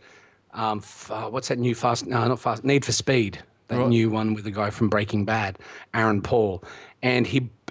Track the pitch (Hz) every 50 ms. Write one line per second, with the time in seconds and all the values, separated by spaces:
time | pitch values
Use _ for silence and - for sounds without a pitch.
0 | - - - - - _ _ _ _ _ - 110 110 110 107 101 - - - -
1 | - - 110 107 110 107 113 131 - - 131 123 120 123 113 - - 123 120 -
2 | - - 123 117 117 120 127 110 - - 131 117 123 135 143 139 - - 113 -
3 | - 147 135 123 107 95 - - - _ _ _ _ - 123 123 127 123 117 117
4 | 113 113 107 110 110 110 107 104 101 107 95 107 104 101 - - 117 101 107 104
5 | 101 98 - 104 98 110 110 113 104 95 95 - - - - - - - - 117
6 | 110 110 104 98 95 - 127 117 107 101 92 90 - - - - - - - -
7 | - 127 127 123 113 95 104 139 127 110 - _ - -